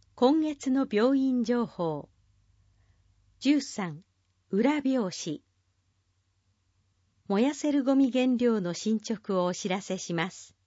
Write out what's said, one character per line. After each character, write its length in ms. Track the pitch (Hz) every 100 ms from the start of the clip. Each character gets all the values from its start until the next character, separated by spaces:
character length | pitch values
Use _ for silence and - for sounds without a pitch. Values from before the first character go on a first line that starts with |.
| _
今 280 | - 247 311
月 280 | 311 294 269
の 180 | 262 269
病 280 | 202 240 269
院 240 | 269 254
情 220 | 220 240 226
報。 420 | - 165 151 - _ _ _ _ _ _ _ _ _ _ _ _ -
十 220 | 262 294
三、 420 | 269 - 180 151 - _ _ _ _
裏 300 | 190 262 302
表 80 | 269 262 190 -
紙。 280 | - 151 _ _ _ _ _ _ _ _ _ _ _ _ _ _ _ _ _ _ -
燃 140 | 196
や 140 | 262 302
せ 160 | 302
る 120 | 285
ゴ 120 | 254 269
ミ 160 | 269
減 260 | 254 254 240
量 240 | 240 220
の 140 | 175 175
進 240 | 214 220
捗 420 | - 226 - 190
を 40 | 180
お 80 | 180
知 140 | 196
ら 120 | 190
せ 160 | - 185
し 160 | -
ま 160 | 170 180
す。 260 | - - _